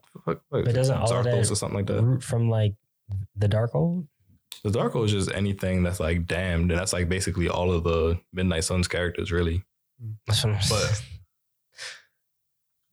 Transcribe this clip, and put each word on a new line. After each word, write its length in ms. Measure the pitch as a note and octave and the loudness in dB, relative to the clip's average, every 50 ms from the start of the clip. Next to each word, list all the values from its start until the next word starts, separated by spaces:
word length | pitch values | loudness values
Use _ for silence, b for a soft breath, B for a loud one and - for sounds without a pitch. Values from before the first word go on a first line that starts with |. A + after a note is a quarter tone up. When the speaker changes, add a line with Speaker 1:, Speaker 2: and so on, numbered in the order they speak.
| - _ - - - | -8 _ -20 -10 -6
Speaker 1:
what, 20 | |
what 160 | E3+ - - _ - | -6 -6 -6 _ -6
Speaker 2:
But 120 | C#3 B2 | -4 -2
Speaker 1:
is 60 | - A#2+ | 0 2
it? 40 | A#2 | 2
Speaker 2:
doesn't 240 | B2+ C3 C3+ C3 | 2 2 2 2
all 60 | - A2 A2+ - | 2 2 2 2
of 120 | - - | 2 2
Speaker 1:
Zarthos 180 | A#2+ A#2+ A#2 A2 | 2 2 2 2
Speaker 2:
that 80 | - | 0
Speaker 1:
or 40 | G#2+ | 0
something 200 | - - - - | -2 -4 -4 -2
like 80 | G2+ G2 | -2 -2
that. 140 | G#2 G#2 G#2 A2 | 0 0 2 2
Speaker 2:
root 200 | B2 C3 B2 - | 2 2 0 -2
from, 260 | - B2 A#2 A#2 A2+ | -2 0 0 2 2
like, 240 | A2+ A2 G#2+ G2+ G#2 - _ _ _ _ _ - G2+ F#2+ G2 - - | 2 2 2 0 0 -4 _ _ _ _ _ -10 -8 -8 -8 -8 -4
the 120 | G2 G#2 | 0 0
Darkhold? 600 | G2+ G2+ G#2+ A#2 A#2 - D3 D#3+ E3+ F3 F3+ D3+ - _ _ _ _ _ _ _ - - - - | 2 2 2 0 0 0 0 0 0 0 -2 -6 -8 _ _ _ _ _ _ _ -20 -12 -6 -2
Speaker 1:
The 60 | G#2 | 0
Darkhold 340 | G2+ B2 F#3 A#3+ - B2 A2 | 0 0 0 0 0 0 0
is 60 | G#2 | 2
just 200 | G#2 G2 F#2 - - | 2 0 0 -2 -2
anything 500 | F#2 G2+ G2+ G2 - F#2+ F#2 F#2 F#2 F2+ | -2 0 -2 -2 -2 -2 0 2 2 2
that's, 160 | F2 F#2 - | 0 0 0
like, 260 | E2 D#2+ E2+ F2 E2+ | 0 0 0 0 0
damned, 460 | - E2 E2+ F#2+ F#2 F2 E2 E2+ F2+ | -2 -2 -2 -2 0 0 2 2 2
and 80 | E2+ E2+ | 2 2
that's, 140 | F2+ - - | 0 0 0
like, 160 | F2+ F2+ E2 | 0 0 0
basically 380 | F#2 F#2 - G#2 F2 F2+ E2+ - | 0 0 -2 -2 -2 0 0 0
all 220 | - - F2+ F#2 | 0 0 0 2
of 120 | F2+ E2 D#2+ | 2 2 2
the 360 | E2+ E2 E2 D#2+ E2 E2+ - - _ - | 2 2 2 2 2 0 0 -4 _ -4
Midnight 300 | F#2 F#2 F2+ E2+ E2 - | -2 0 0 0 0 0
Suns 240 | - F#2 F#2 F2 | 0 0 0 0
characters, 440 | - - F2 F2 F2 - - F#2 F#2 | 0 0 -2 -2 -2 -2 -4 -4 -2
really. 320 | E2+ F2 F2 E2+ E2 F2+ - _ _ _ _ _ _ - A#2+ A2 G#2+ - _ | 0 0 0 0 0 -2 -4 _ _ _ _ _ _ -16 -14 -14 -14 -8 _
Speaker 2:
That's 180 | - G#2+ - - | 0 0 2 2
what 100 | A2 G#2 | 2 0
I'm 40 | G2 G2 - | 2 2 2
Speaker 1:
But 100 | A2 G2+ | 2 2
Speaker 2:
saying. 400 | F#2 - - - - - - - - _ _ _ _ _ _ _ _ _ B B B B B B B B B B B _ _ _ _ _ _ _ _ _ _ _ _ _ | 2 0 0 -2 -4 -8 -16 -18 -20 _ _ _ _ _ _ _ _ _ B B B B B B B B B B B _ _ _ _ _ _ _ _ _ _ _ _ _